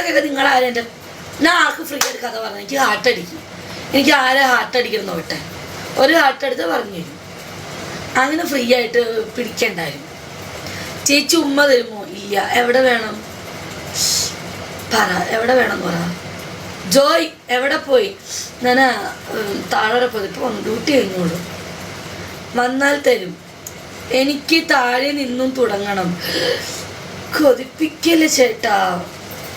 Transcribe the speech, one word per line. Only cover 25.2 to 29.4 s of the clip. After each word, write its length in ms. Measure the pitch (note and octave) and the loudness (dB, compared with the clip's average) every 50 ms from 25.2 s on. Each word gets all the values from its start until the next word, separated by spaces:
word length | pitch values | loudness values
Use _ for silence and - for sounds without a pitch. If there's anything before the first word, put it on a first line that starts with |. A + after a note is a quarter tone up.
| C#4 A#3+ B3 B3 C4 C4 C4 C4 | -2 -2 -2 0 0 0 2 2
തുടങ്ങണം. 500 | A#3+ A3+ G3+ G3+ G3+ G3+ G3+ F#3+ F3+ F3 F3 - - - - - C5 A#4+ - - - - - - - - - - - - - - - - - | 2 2 2 0 -2 -2 0 0 0 0 -2 -2 -4 -4 -2 0 0 0 0 -2 -4 -8 -10 -10 -10 -10 -12 -12 -12 -12 -12 -12 -8 -4 2
കൊതിപ്പിക്കല്ലേ 880 | - D#4 C#4 A#3+ B3 C4 - - - D#4+ D#4 - - - D#4+ E4+ D#4+ D#4 D4 - | 4 6 6 6 4 2 -8 -4 -2 -2 -2 -2 0 2 4 6 6 6 4 6
ചേട്ടാ. 400 | C4+ B3+ A#3 A3 - - A3+ G#3 G3 F#3+ F#3 F3+ F3 F3 - - - - - - - | 4 4 4 2 0 0 2 2 2 2 2 0 -2 -6 -8 -12 -14 -14 -14 -12 -12